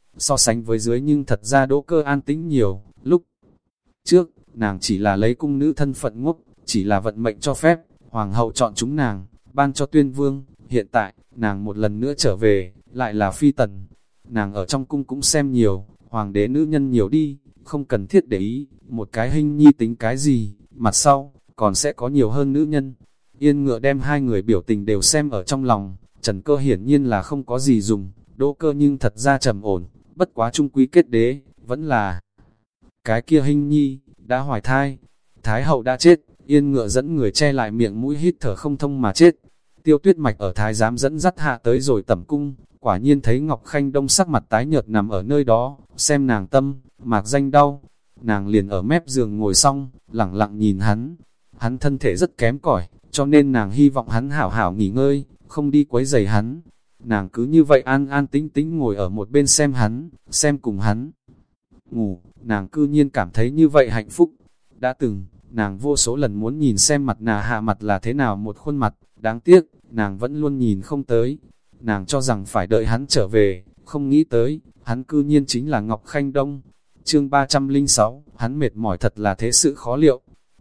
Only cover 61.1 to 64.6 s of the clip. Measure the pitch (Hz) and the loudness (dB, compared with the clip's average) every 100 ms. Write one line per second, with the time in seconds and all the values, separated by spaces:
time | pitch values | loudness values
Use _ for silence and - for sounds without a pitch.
61.1 | - _ _ _ _ _ _ - 117 104 | -16 _ _ _ _ _ _ -10 -6 -6
62.1 | 87 _ - 117 104 95 151 147 147 139 | -6 _ -14 -6 -6 -4 -2 0 2 0
63.1 | - 87 110 120 151 156 147 120 113 107 | 0 -2 0 0 4 4 6 4 0 -2
64.1 | - 170 _ _ _ | 0 0 _ _ _